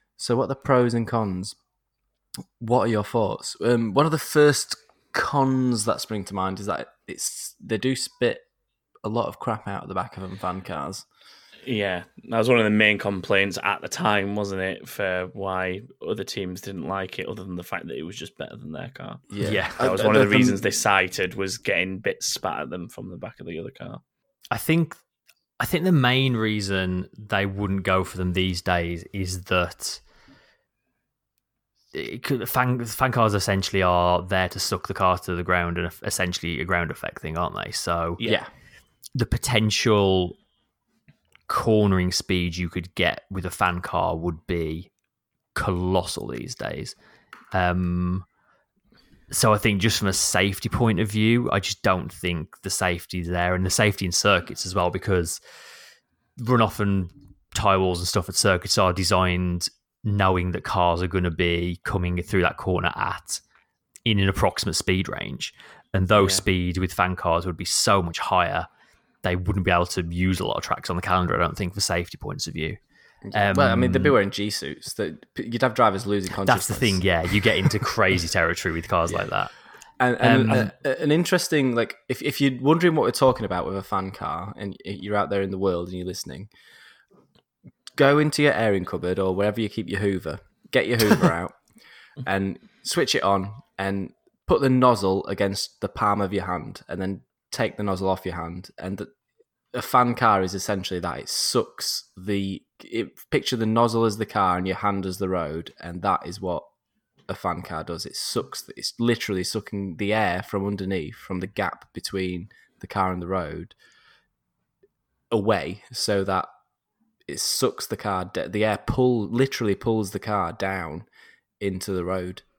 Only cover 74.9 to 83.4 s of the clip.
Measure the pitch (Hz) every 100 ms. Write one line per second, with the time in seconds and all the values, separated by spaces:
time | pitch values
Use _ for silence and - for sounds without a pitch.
74.9 | - 90 78 - - 113 117 127 - 113
75.9 | 98 98 104 90 - 95 123 - 107 123
76.9 | 95 92 85 87 104 113 85 98 104 -
77.9 | - 95 92 85 98 82 85 92 80 -
78.9 | 90 82 85 101 - 50 - - - -
79.9 | - 127 120 123 113 110 127 104 - 147
80.9 | 131 143 156 170 180 - 156 131 117 110
81.9 | - - 127 - - 139 127 131 165 175
82.9 | 160 113 - 135 123